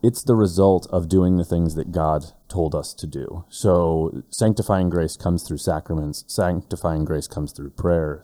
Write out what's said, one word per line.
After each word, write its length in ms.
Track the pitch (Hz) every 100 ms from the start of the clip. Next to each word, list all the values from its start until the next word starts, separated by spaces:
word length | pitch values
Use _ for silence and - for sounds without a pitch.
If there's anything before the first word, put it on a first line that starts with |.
it's 220 | 117 120
the 100 | -
result 540 | 113 101 87 98 92 -
of 180 | 90 82
doing 280 | 92 90 90
the 80 |
things 320 | 85 87 82 78
that 160 | -
God 320 | 85 78 76 82 - -
told 260 | 92 78
us 180 | 73 71
to 120 | - 78
do. 380 | 71 - 90 -
So 760 | - 104 87 82 80 80 - -
sanctifying 600 | - 110 107 104 95 90
grace 260 | 85 80 -
comes 280 | 90 87
through 140 | - 76
sacraments. 640 | - 78 - 80 76 73 -
Sanctifying 800 | - 90 82 - 87 85 80
grace 240 | 78 78 -
comes 240 | - 73
through 180 | - 71
prayer. 480 | - 87 85 78 73